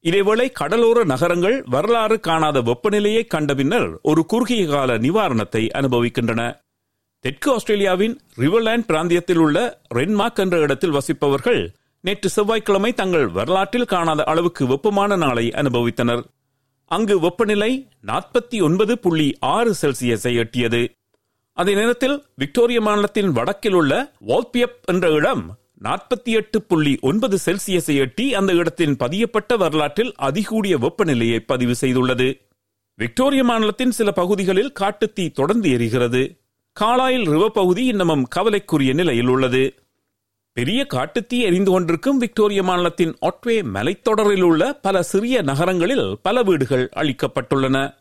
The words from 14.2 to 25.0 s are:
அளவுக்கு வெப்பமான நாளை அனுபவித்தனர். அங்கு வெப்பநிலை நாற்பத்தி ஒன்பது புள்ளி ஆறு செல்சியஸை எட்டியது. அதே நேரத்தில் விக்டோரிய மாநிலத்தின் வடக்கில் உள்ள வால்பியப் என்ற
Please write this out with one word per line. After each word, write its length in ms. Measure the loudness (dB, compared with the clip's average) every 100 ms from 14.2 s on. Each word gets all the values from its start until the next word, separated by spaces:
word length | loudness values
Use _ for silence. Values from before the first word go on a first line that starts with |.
அளவுக்கு 420 | 0 0 -2 -2 -2
வெப்பமான 480 | 0 0 0 0 0
நாளை 320 | 0 0 -2
அனுபவித்தனர். 760 | -2 -2 0 -2 -2 -2 -2 -6 _ _ _ _ _ _
அங்கு 260 | -4 0 2
வெப்பநிலை 520 | 0 0 -2 0 0 -4 -8 _ -6
நாற்பத்தி 540 | -6 -2 -4 -4 -2
ஒன்பது 340 | 0 2 0 0
புள்ளி 320 | 0 0 0 -2
ஆறு 340 | -2 0 0
செல்சியஸை 600 | 0 -2 -2 -2 -2 0 -2
எட்டியது. 500 | -2 -2 0 0 -2 _ _ _ _ _ _ -4
அதே 160 | 0
நேரத்தில் 440 | 0 0 0 -2 -2 _ -10
விக்டோரிய 460 | -4 0 2 2
மாநிலத்தின் 500 | 0 0 0 0 0
வடக்கில் 420 | 0 -2 -2 0
உள்ள 200 | 2 2 0 -2 _ -2
வால்பியப் 540 | -2 0 -2 -2 -4
என்ற 240 | -4 0